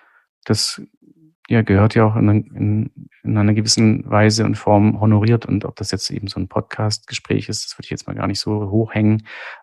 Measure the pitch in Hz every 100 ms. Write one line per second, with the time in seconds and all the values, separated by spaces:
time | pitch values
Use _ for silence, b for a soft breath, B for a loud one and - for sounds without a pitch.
0 | b b b _ - 110 - - - _
1 | _ _ _ _ - 113 104 98 110 120
2 | 110 110 104 104 - - 104 107 - -
3 | - _ 113 107 104 110 107 - 110 -
4 | - 104 107 107 104 104 - 104 107 107
5 | 107 107 113 117 - 101 - - - 95
6 | - 98 98 - 90 113 - - 107 -
7 | - - - 107 107 107 - - - -
8 | - 104 98 98 107 107 101 110 110 107
9 | 107 107 B B B B